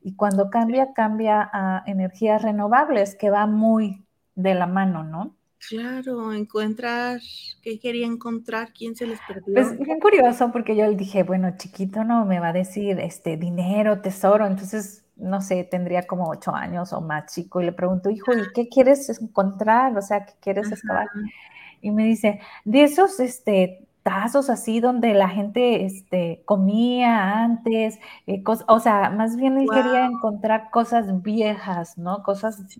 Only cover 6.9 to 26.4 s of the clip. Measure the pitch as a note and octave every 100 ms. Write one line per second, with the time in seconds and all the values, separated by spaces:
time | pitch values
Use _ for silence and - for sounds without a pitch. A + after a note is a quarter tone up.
6.9 | A#3+ B3 B3 A#3+ - - - - A3 B3
7.9 | A#3 A#3 A#3 A#3 A3+ A#3 A3 A3+ _ A3+
8.9 | A#3 A#3+ A3 - F#3+ F3+ G#3 B3+ A#3 C#4
9.9 | D#4 G4+ G4 B3 A#3+ B3 A#3+ A3 G#3+ G#3+
10.9 | G#3 G3 G3+ F3+ F#3 F#3 F3+ - - F#3+
11.9 | G3+ A3 A#3 G#3 F3+ E3+ F3 F#3 - G3+
12.9 | F#3 E3 - - D#3+ F3 F3 F3+ G3+ G#3+
13.9 | G#3 G3 F#3+ F#3+ G#3 G#3 F#3+ F#3+ G#3+ G3
14.9 | - _ _ F#3 F#3+ F#3+ F#3 F3+ F3+ F3+
15.9 | F3+ F3+ F3+ E3+ D#3 - D#3+ E3 F3 F#3
16.9 | F3+ E3 D3+ D3 - E3+ F3+ F3 F3 F3+
17.9 | F#3 F#3+ G#3+ A3 A#3+ G3 G3 A#3+ - B3+
18.9 | C#4 C4+ A3+ A3+ - G3 G3 G#3+ A3+ C4
19.9 | A3 G3 G#3 G3+ _ - G3 G#3 G#3 G#3+
20.9 | F#3+ G#3 G#3 G#3 - - - - _ G#3
21.9 | G#3+ A3 A3 A3 G#3 - - - A#3+ D4
22.9 | D4 F#4+ F#4+ B3+ - - G3 F#3 F#3 -
23.9 | _ - F#3+ G#3+ C#4 C4+ A3+ - A3+ A#3+
24.9 | B3 A#3 G3+ F#3+ F#3 G3+ A3 B3 G#3+ F#3+
25.9 | F#3+ - F#3 E3+ E3